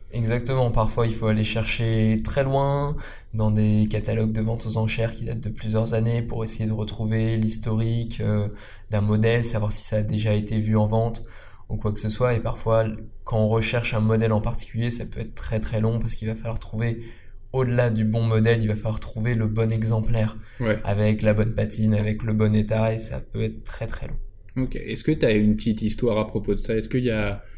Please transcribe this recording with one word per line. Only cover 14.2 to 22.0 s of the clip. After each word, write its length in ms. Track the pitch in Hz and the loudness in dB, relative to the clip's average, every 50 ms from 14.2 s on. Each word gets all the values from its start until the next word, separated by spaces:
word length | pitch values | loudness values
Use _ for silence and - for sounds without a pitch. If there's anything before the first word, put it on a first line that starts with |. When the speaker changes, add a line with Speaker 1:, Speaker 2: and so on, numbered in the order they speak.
| 113 113 110 | 4 2 2
Speaker 1:
en 80 | 104 | 2
particulier, 480 | 107 117 110 - - - - 113 117 120 | 2 0 -2 -2 -4 -6 -4 -4 -2 -2
ça 140 | 117 120 - | -2 -4 -6
peut 160 | - - - | -8 -8 -8
être 140 | - - - | -8 -8 -8
très, 260 | - - - 113 110 | -8 -6 -4 -2 -2
très 180 | - - 117 107 | -2 -2 0 0
long 200 | 110 113 117 113 | 0 0 0 0
parce 160 | 110 110 - | -2 -2 -2
qu'il 120 | - 107 110 | -4 -4 -4
va 80 | 110 | -6
falloir 240 | - - 117 110 - | -6 -6 -6 -6 -6
trouver, 440 | - - - 110 117 117 113 110 - - - - - - - - - - - | -6 -8 -6 -4 -2 -2 -2 -4 -8 -12 -14 -16 -16 -16 -16 -16 -12 -6 -2
au-delà 360 | 131 131 120 120 123 123 120 | -2 0 2 2 2 2 2
du 140 | 110 110 110 | 2 2 2
bon 200 | 107 110 117 113 | 2 2 2 2
modèle, 380 | 113 110 110 110 117 117 113 | 2 2 4 4 4 4 4
il 60 | 107 107 | 2 0
va 80 | 107 | -2
falloir 240 | - - 110 110 - | -2 -2 -4 -4 -4
trouver 340 | - - - 110 110 120 120 | -6 -8 -6 -4 -2 0 0
le 140 | 113 110 107 | 0 0 0
bon 240 | 107 110 113 113 | 0 0 0 0
exemplaire 680 | 113 110 110 110 113 110 110 - 117 110 107 107 - - - - - - | 0 0 0 0 0 2 2 2 4 4 2 0 -2 -6 -12 -12 -8 -2
Speaker 2:
Ouais. 200 | 123 107 104 104 - | 0 0 0 0 0
Speaker 1:
avec 380 | 101 104 104 107 107 107 107 | 0 0 2 4 2 2 4
la 120 | 107 107 107 | 4 4 4
bonne 200 | 107 107 110 110 | 4 4 2 2
patine, 400 | 110 107 107 - 107 110 110 107 | 0 -2 -2 0 0 2 4 4
avec 300 | 104 | 4